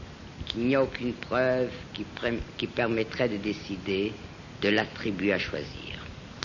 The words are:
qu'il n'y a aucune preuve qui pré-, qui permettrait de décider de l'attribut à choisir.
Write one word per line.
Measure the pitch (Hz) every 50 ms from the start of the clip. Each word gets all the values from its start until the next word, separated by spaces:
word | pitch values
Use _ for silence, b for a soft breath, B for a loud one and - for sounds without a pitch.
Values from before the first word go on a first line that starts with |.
| - - - - - - - - -
qu'il | - - 110 117 127
n'y | 139
a | 135 135
aucune | 127 - - 123 123 113
preuve | - - - 117 123 127 127 127 127 127 123 123 - - - -
qui | - -
pré-, | - - - 123 120 117 117 - - - -
qui | 120 -
permettrait | - - 120 113 117 113 110 110 - - 127 117
de | 104 101
décider | 101 107 101 - - - 101 90 92 101 98 95 101 110 110 - - - - - - - - -
de | - 104
l'attribut | 104 110 107 - - - - 110 98 90 95 101
à | 95 85
choisir. | - - - 76 71 - - - - - - - - - - - - - - -